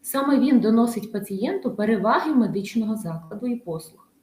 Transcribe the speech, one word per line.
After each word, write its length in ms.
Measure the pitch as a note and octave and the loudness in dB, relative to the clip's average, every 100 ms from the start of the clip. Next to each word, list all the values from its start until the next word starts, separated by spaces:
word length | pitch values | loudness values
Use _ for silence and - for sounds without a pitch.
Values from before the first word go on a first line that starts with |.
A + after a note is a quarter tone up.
Саме 380 | - C4+ C#4 C4+ | -4 -2 2 4
він 200 | B3+ B3+ | 6 4
доносить 520 | G#3+ A3+ A#3 G#3+ G3+ | 4 4 2 0 -6
пацієнту 600 | G3+ G3+ G3 B3+ F#4+ C4 | -8 -6 -4 -4 -4 -6
переваги 640 | - G#3+ A3 G#3 B3+ D#4 | -2 0 2 2 2 2
медичного 600 | C4+ G#3 E3 G3 A3+ G#3+ G#3+ | 2 2 0 -4 -2 -2 -4
закладу 520 | E3+ D#3+ - G#3 B3 | -6 -8 -10 -8 -6
і 80 | A#3+ | -6
послуг. 520 | F3+ D#3+ - _ _ _ | -8 -10 -12 _ _ _